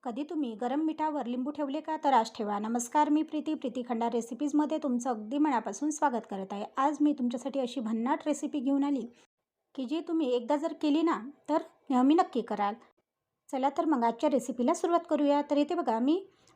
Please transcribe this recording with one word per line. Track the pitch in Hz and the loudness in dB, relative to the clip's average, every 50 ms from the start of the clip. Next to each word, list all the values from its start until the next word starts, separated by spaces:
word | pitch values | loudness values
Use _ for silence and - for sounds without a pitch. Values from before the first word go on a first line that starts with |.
| _ | _
कधी | 254 214 254 302 | -8 -6 -6 -6
तुम्ही | 302 359 311 285 240 220 | -6 -4 -4 -4 -4 -4
गरम | 202 247 240 262 294 | -4 -4 -2 0 0
मिठावर | 320 311 311 - 302 311 302 294 240 | 0 -2 -2 -2 -2 -2 -2 -4 -4
लिंबू | 226 240 247 254 285 | -4 -4 -4 -4 -4
ठेवले | 294 302 302 269 269 311 | -4 -4 -4 -4 -4 -6
का? | 294 - 311 | -4 -4 -6
तर | 311 311 285 | -2 0 4
आज | 269 233 226 226 - | 4 4 2 2 -4
ठेवा. | - 220 202 208 202 | -6 -4 -4 -2 -4
नमस्कार, | 208 220 233 247 240 - - 302 302 302 | -4 -2 -4 -4 -4 0 2 2 4 4
मी | 302 302 | 4 2
प्रीती, | 311 311 - 302 302 311 311 | 2 0 -4 -6 -4 -4 -6
प्रीती | - - 262 208 262 | -4 -4 -6 -6 -6
खंडार | 240 247 247 226 233 233 | -6 -4 -4 -2 -2 0
रेसिपीजमध्ये | 226 233 226 - 247 - 294 294 294 294 302 285 311 311 | 0 -2 -4 -4 -6 -4 -4 2 2 2 2 2 0 -2
तुमचं | 311 285 247 247 240 269 | 0 0 -2 0 0 -2
अगदी | 247 214 208 214 269 285 | -4 -4 -4 -4 2 2
मनापासून | 302 311 269 226 214 - 202 - 285 302 | 4 4 4 2 0 -2 -6 -2 -2 -2
स्वागत | 302 - 311 285 240 220 220 - | 0 2 0 2 2 0 -4 -6
करत | 202 190 190 190 | -8 -8 -6 -6
आहे. | 208 202 214 - _ - | -6 -8 -8 -6 _ 2
आज | 269 294 302 277 | 2 2 4 4
मी | 294 294 | 4 4
तुमच्यासाठी | 285 - 247 240 233 254 - 277 247 277 | 4 2 -2 -2 -2 -4 -6 -4 -2 -2
अशी | 262 247 247 285 | -2 -2 -4 -4
भन्नाट | 226 220 226 220 226 254 302 311 - | -4 -2 -2 -2 0 0 -2 -2 0
रेसिपी | 302 285 - - 294 - 294 | -2 -2 -2 -4 -4 -4 -2
घेऊन | 233 277 277 277 277 | 0 0 0 2 2
आली | 285 285 262 214 240 - _ _ _ _ _ _ _ _ _ _ _ _ | 0 0 -2 -4 -8 -12 _ _ _ _ _ _ _ _ _ _ _ _
की | - 262 | -10 -6
जी | 226 294 330 - - | -4 -4 -4 -2 -2
तुम्ही | 339 320 311 247 | 0 0 2 2
एकदा | 247 247 233 226 294 | 0 0 2 0 0
जर | 294 302 330 320 320 | 0 0 -2 -4 0
केली | - 302 285 320 | 2 2 4 4
ना, | 330 339 294 214 214 269 - _ _ - | 4 2 2 0 -4 -10 -14 _ _ 0
तर | 294 330 302 - _ _ _ _ | 0 0 0 -4 _ _ _ _
नेहमी | 277 247 254 277 311 | 2 4 6 6 6
नक्की | 339 349 370 - 247 | 6 4 2 0 -4
कराल. | 220 - 214 202 202 202 208 - - _ _ _ _ _ _ _ _ _ _ _ _ _ | -4 -2 -2 -2 0 -2 -2 -6 -14 _ _ _ _ _ _ _ _ _ _ _ _ _
चला | - 269 254 277 | -4 0 0 0
तर | 277 - 330 | 0 0 0
मग | 320 311 247 233 | 2 2 2 2
आजच्या | 233 233 233 - 302 | 0 0 2 0 2
रेसिपीला | 269 254 240 - 247 - 247 254 339 | 2 2 0 -2 -4 0 0 0 0
सुरुवात | 339 - 339 339 339 339 - | 0 0 2 2 2 2 0
करूया. | 311 285 294 285 285 285 | 0 2 4 4 4 2
तर | 285 294 302 | 2 2 2
इथे | 285 294 294 349 | 0 2 0 0
बघा, | 330 294 247 220 226 | -2 0 0 0 0
मी | 233 269 311 381 392 - _ _ _ _ _ | 2 2 0 0 -2 -8 _ _ _ _ _